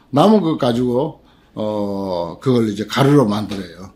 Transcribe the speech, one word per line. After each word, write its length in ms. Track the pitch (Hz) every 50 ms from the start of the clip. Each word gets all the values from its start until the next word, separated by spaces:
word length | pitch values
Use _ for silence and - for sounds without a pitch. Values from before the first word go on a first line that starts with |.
| _ _
남은 320 | 123 143 170 214 220 202
거 160 | 165 160 151
가지고, 640 | - 139 123 117 123 127 123 120 127 151 156 - - _ _ _ _ _ _ -
어, 840 | 113 107 107 107 104 101 101 98 98 98 95 90 85 85 82 87 -
그걸 280 | - 131 123 120 113 107
이제 180 | 95 101 104
가루로 400 | - - 123 139 139 147 143 120
만들어요. 680 | 101 101 107 107 - 101 95 90 85 82 90 98 - -